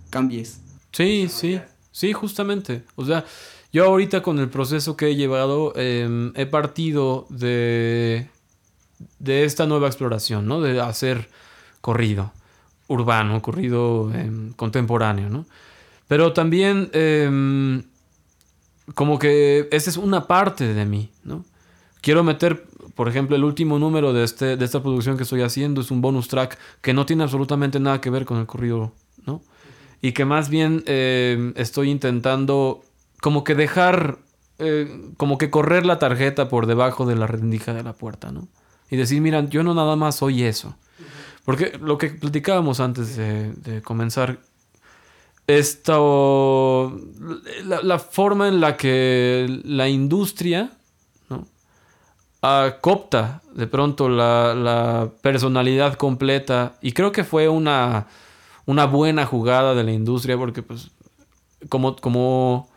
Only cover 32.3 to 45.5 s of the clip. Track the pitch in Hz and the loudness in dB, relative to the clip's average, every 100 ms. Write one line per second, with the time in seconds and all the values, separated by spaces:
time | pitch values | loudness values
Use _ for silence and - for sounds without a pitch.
32.3 | 135 135 139 135 - _ _ _ _ 151 | 0 0 2 0 -2 _ _ _ _ 0
33.3 | 147 147 147 151 185 180 185 151 131 _ | 0 2 2 2 2 4 4 0 -4 _
34.3 | _ _ - 160 151 147 143 - - 143 | _ _ -8 -2 -2 -2 -8 -14 -4 -2
35.3 | 139 151 151 147 175 175 165 139 123 139 | 0 0 2 4 4 2 2 2 2 0
36.3 | 139 127 123 113 117 127 123 123 117 110 | 0 0 0 0 2 0 0 -2 0 -2
37.3 | 113 113 110 110 117 117 110 113 - - | -2 -2 -4 -6 -10 -10 -12 -14 -14 -14
38.3 | 139 180 _ _ _ - 131 120 143 156 | -14 -16 _ _ _ -6 -2 0 2 2
39.3 | 156 143 147 170 170 156 156 151 143 139 | 0 0 0 0 2 2 2 0 0 -2
40.3 | 127 120 110 104 - _ - - - - | 0 0 -2 -8 -16 _ -20 -20 -20 -20
41.3 | - - 131 156 - 151 147 156 147 147 | -12 -4 -2 -2 -4 -2 -2 -2 -4 -4
42.3 | 147 151 190 156 127 127 123 113 113 110 | -2 0 0 2 0 -2 -2 -6 -4 -4
43.3 | 107 107 - - 110 - 113 113 113 127 | -4 -6 -8 -10 -10 -6 -4 -4 -2 -2
44.3 | 123 _ _ _ _ _ _ _ _ _ | -4 _ _ _ _ _ _ _ _ _
45.3 | _ - | _ 2